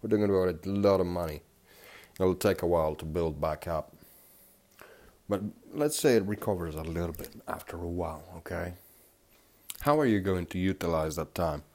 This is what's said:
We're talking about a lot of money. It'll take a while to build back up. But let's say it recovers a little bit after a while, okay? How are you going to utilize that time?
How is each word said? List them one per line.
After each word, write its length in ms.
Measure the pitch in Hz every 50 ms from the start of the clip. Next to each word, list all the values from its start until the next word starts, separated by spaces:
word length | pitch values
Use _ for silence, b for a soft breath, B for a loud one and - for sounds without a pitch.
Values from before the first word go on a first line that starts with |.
We're 80 | - 110
talking 160 | 110 104 104
about 400 | 101 98 95 92 92 87 80 -
a 40 | 95
lot 300 | 98 101 101 101 98 95
of 80 | 92 90
money. 340 | 87 87 85 80 73 73 - _ _ _ B B B B B B B B B B B B
It'll 160 | 95 92 90
take 260 | 90 - 104 95 -
a 60 | - 85
while 260 | 85 85 78 78 78
to 100 | - -
build 340 | 80 78 87 85 82 76 73
back 280 | 76 78 78 76 - 90
up. 280 | 82 78 - - - b b b b b b b b b b b b b _ _ _ B B B B B B B B B _ _
But 120 | 104 95 101 104 - - - -
let's 260 | - 147 147 151 151 -
say 200 | - 151 123 113
it 80 | 95
recovers 500 | 98 104 104 - - 101 90 87 82 76
a 80 | 78 -
little 300 | - 82 82 85 85 78
bit 200 | 76 - - - - - -
after 300 | - 80 - - - 85
a 100 | 87 85
while, 380 | 85 87 87 80 80 78 80 87 87 87
okay? 340 | 82 - 90 87 87 90 90 - b b b b b b b _ _ _ _ _ _ _ _ _ _ _ - -
How 180 | - 147 147 156
are 80 | 151
you 140 | 127 110 101
going 260 | 92 98 95 90 87 -
to 120 | - 92
utilize 560 | 90 95 95 - - 85 85 80 78 80 76
that 180 | 80 78 - _
time? 300 | - 87 82 76 73 76 _ _